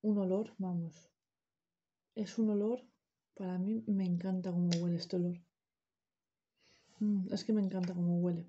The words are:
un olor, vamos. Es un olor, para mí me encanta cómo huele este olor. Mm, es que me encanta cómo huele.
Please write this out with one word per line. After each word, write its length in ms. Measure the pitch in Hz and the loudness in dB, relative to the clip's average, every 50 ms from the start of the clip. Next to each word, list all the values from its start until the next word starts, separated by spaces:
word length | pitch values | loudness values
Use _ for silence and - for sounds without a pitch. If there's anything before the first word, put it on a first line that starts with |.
| - | -2
un 160 | 214 208 202 | 0 0 2
olor, 360 | 190 180 185 202 220 - - - | 2 2 2 0 -2 -4 -6 -6
vamos. 520 | 190 185 180 175 165 165 147 - - _ _ _ _ _ _ _ _ _ _ _ _ _ _ _ _ _ _ _ _ _ - | -4 -2 -2 -2 -4 -6 -10 -16 -20 _ _ _ _ _ _ _ _ _ _ _ _ _ _ _ _ _ _ _ _ _ -8
Es 240 | 220 208 - - 226 | -8 -8 -4 0 2
un 120 | 220 214 | 2 4
olor, 320 | 208 202 208 220 247 247 - - _ _ _ _ _ _ _ _ - | 4 2 2 0 0 -2 -6 -10 _ _ _ _ _ _ _ _ -12
para 240 | - 190 180 180 180 | -8 -6 -4 -2 -2
mí 260 | 185 202 220 226 220 | 0 0 -2 -2 0
me 200 | 214 202 190 190 | 0 0 2 2
encanta 440 | 180 175 170 175 190 185 185 180 185 | 2 0 0 0 -2 -2 -2 -2 -2
cómo 200 | 175 175 175 175 175 170 | 0 2 2 4 2 2
huele 160 | 175 175 170 | 2 0 0
este 200 | 165 - - - | -2 -2 -2 -2
olor. 220 | 180 175 175 175 175 - _ _ _ _ _ _ _ _ _ _ _ _ _ _ _ _ _ _ _ _ _ _ _ _ _ _ _ _ _ _ - | 0 0 0 -2 -6 -10 _ _ _ _ _ _ _ _ _ _ _ _ _ _ _ _ _ _ _ _ _ _ _ _ _ _ _ _ _ _ -2
Mm, 320 | 214 208 208 196 185 196 - | 0 2 2 2 0 -2 -4
es 120 | 196 - | -4 -2
que 80 | - 220 | 0 2
me 80 | 214 | 2
encanta 320 | 196 185 190 185 180 175 180 | 2 0 0 -2 -2 -2 -2
cómo 280 | 175 175 175 175 175 | 0 0 2 2 2
huele. 260 | 175 180 175 165 - | 2 0 0 -2 -6